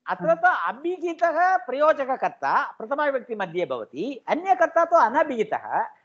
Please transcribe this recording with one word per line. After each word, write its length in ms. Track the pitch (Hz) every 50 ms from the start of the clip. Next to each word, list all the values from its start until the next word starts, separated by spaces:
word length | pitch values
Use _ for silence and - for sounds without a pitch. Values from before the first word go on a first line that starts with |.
| -
अत्र 280 | - 185 180 220 320 330
तु 140 | 330 349 370
अभिहितः 1080 | 320 208 165 175 - 262 311 349 370 339 330 349 330 339 339 339 302 330 359 370 381
प्रयोजककर्ता 1120 | 359 359 - 254 285 302 311 294 285 262 254 262 - 190 175 - - 139 139 170 254 277 -
प्रथमाविभक्ति 640 | - - 226 220 277 302 294 285 269 247 208 - 220
मध्ये 320 | 208 190 165 160 180 170
भवति, 580 | - 131 117 104 - 120 147 202 277 269 - - -
अन्यकर्ता 560 | 214 311 370 392 370 370 330 311 - 330 339
तु 120 | 330 349
अनभिहितः। 880 | 330 277 277 247 311 320 294 247 226 208 - 135 - - 110 135 185 233 - - _